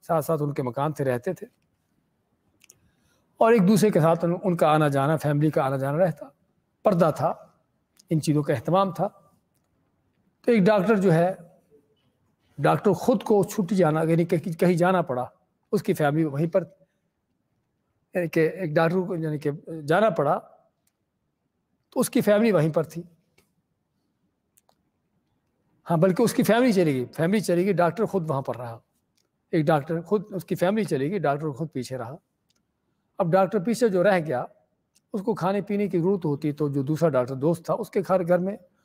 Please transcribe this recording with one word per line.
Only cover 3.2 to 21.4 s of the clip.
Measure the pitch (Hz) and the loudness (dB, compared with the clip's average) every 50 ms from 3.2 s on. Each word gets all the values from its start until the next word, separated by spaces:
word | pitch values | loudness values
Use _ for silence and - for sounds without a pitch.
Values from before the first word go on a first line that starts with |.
| _ _ _ - | _ _ _ 2
और | 233 226 240 | 4 4 4
एक | 226 | 4
दूसरे | 175 190 220 160 208 214 | 4 4 4 4 4 4
के | 202 170 | 4 4
साथ | 151 165 170 170 175 | 4 4 2 2 0
उन-, | 170 175 180 | -2 -2 -2
उनका | - 185 170 170 175 151 | -2 -2 0 2 2 4
आना | 156 156 151 147 | 4 4 2 2
जाना, | 139 135 135 151 160 | 0 0 0 0 -2
फैमिली | 143 - 151 147 147 156 156 | -2 -2 -2 0 2 0 0
का | - 165 135 | 0 0 -2
आना | 135 139 | -2 -2
जाना | 131 135 139 147 | -2 -4 -2 0
रहता, | 165 190 165 - - 285 - _ _ _ _ _ _ _ _ _ _ - | 0 0 0 -2 -6 -14 -20 _ _ _ _ _ _ _ _ _ _ 0
पर्दा | 220 185 170 175 156 | 0 2 4 2 2
था, | - - 143 175 - - - _ _ _ _ _ _ _ _ _ _ _ _ - | 2 0 -2 -4 -4 -6 -14 _ _ _ _ _ _ _ _ _ _ _ _ -2
इन | 170 147 | -2 -2
चीज़ों | - 160 143 151 143 | 0 0 0 0 0
का | 165 147 | 0 -2
अहतमाम | 117 - 160 175 190 196 185 - | -2 -2 0 0 2 0 0 -2
था। | 156 185 214 _ _ _ _ _ _ _ _ _ _ _ _ _ _ _ _ _ _ _ _ _ _ _ _ _ _ - | -6 -6 -6 _ _ _ _ _ _ _ _ _ _ _ _ _ _ _ _ _ _ _ _ _ _ _ _ _ _ 0
तो | 254 | 2
एक | 233 214 175 | 4 4 4
डॉक्टर | 208 208 196 175 214 226 196 | 4 4 2 2 2 2 2
जो | 190 185 | 4 4
है, | 160 165 170 185 190 - - - _ _ _ _ _ _ _ _ _ _ _ _ _ _ _ _ _ _ _ _ - 143 | 4 4 2 0 -2 -6 -14 -20 _ _ _ _ _ _ _ _ _ _ _ _ _ _ _ _ _ _ _ _ -8 -2
डॉक्टर | 143 160 160 - - 208 170 | 0 2 2 2 2 0 0
ख़ुद | - - 240 262 - - | 0 2 0 0 0 2
को | - 214 202 180 | 2 2 2 2
छुट्टी | - - - 175 170 208 | 0 -2 -4 -4 -2 2
जाना, | 185 170 151 156 160 | 2 2 2 2 0
यानी | 165 160 165 165 170 | 0 2 2 2 2
कि | 170 180 160 | 0 -2 -2
कहीं | - 185 160 - 185 175 180 | -4 -4 -2 0 2 2 2
जाना | 160 175 185 190 175 | 2 2 2 2 0
पड़ा, | 160 - 123 123 123 - _ _ _ _ _ _ _ - | 0 -2 -4 -6 -6 -8 _ _ _ _ _ _ _ -4
उसकी | 220 196 - 208 170 | -4 -4 -2 -2 -2
फैमिली | - 151 143 147 160 160 | 0 0 0 0 0 -2
वहीं | 147 135 143 170 | -2 -2 -4 -2
पर, | 165 - 190 160 - _ _ _ _ _ _ _ _ _ _ _ _ _ _ _ _ _ _ _ _ _ _ _ _ _ _ _ _ - | 0 0 -2 -2 -4 _ _ _ _ _ _ _ _ _ _ _ _ _ _ _ _ _ _ _ _ _ _ _ _ _ _ _ _ -6
यानी | 185 170 | -4 -4
कि | 160 - 165 | 0 0 2
एक | 156 165 170 190 185 156 147 | 2 0 0 -4 -6 -2 0
डॉक्टर | 170 165 165 180 190 | 2 2 2 0 -2
को | 180 202 185 | -2 -4 -6
यानी | 160 160 151 151 139 | -6 -4 -4 -6 -4
कि | - 143 147 180 - 170 | -4 -4 -6 -6 -10 -14
जाना | 165 160 147 143 165 196 220 220 | -14 -8 -2 0 2 2 2 2
पड़ा, | 165 165 139 147 180 - - - - _ _ _ _ _ _ _ _ _ _ _ _ _ _ _ _ _ | 2 0 0 0 0 -2 -4 -12 -20 _ _ _ _ _ _ _ _ _ _ _ _ _ _ _ _ _